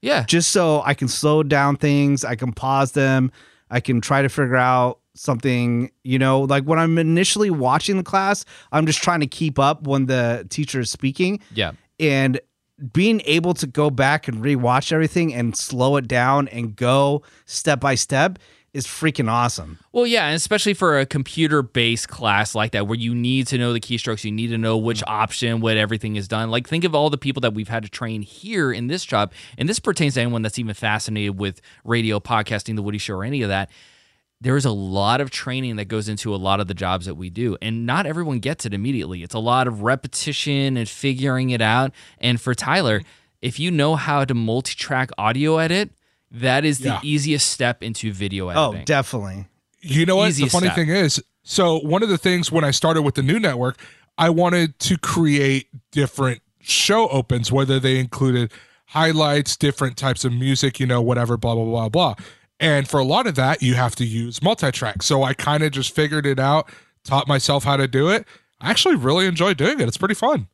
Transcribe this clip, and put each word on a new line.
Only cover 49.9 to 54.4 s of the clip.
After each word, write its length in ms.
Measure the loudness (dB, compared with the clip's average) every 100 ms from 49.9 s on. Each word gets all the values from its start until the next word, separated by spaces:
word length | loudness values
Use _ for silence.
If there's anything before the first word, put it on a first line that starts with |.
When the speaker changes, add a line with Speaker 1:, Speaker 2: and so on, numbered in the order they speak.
| 0 2
Speaker 3:
know 100 | 4
what? 140 | 2
Speaker 1:
Easiest 220 | 2 2
Speaker 3:
The 60 | 2
funny 80 | 2
Speaker 1:
step. 40 | 0
Speaker 3:
thing 120 | 0
is, 340 | 2 2 0 -6 _
so 360 | -6 2 2 2
one 220 | 2 0
of 60 | 2
the 80 | 2
things 340 | 2 0 2
when 140 | 2
I 60 | 2
started 320 | 2 2 2
with 140 | 2 0
the 60 |
new 160 | 0 2
network, 380 | 0 0 -4 -4 -14 -20 _ 0
I 140 | 2
wanted 480 | 4